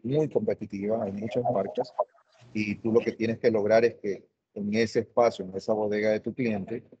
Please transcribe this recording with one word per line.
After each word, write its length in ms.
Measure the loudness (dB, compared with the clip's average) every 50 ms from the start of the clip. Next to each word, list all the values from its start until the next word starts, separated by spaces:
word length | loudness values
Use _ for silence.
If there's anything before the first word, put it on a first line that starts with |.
| -6
muy 240 | -2 0 0 0 2
competitiva, 760 | 0 -2 0 0 -2 -4 -4 -8 -8 -4 -2 -2 -2 -2 -2
hay 80 | -4 -6
muchas 300 | -6 -6 -4 -4 -2 -2 0 0
marcas, 400 | 0 -2 -2 -2 -4 -6 -4 -4 -6 -6 -6 _ _ _ _ _ _ -18 -8 -4
y 220 | -4 -2 -2 -2
tú 160 | -4 0 2
lo 80 | 2 2
que 140 | 2 0 -2
tienes 260 | -2 -2 -2 0 2
que 100 | 2 2
lograr 360 | 2 2 4 4 4 6 6
es 100 | 4 0
que 320 | -2 -6 -6 -6 -6 -8 _ _ _ _ _ -10
en 180 | -6 -4 -2 0
ese 240 | 0 0 2 0 -2
espacio, 460 | -2 0 2 4 4 4 4 0 -8
en 100 | -8 -8
esa 180 | -6 -2 0 0
bodega 380 | 0 0 0 0 0 2 2
de 80 | 0 0
tu 140 | -2 -4 -4
cliente, 500 | -2 -2 -2 -2 -2 -4 -6 -8 -10 -10 -14 -20 -20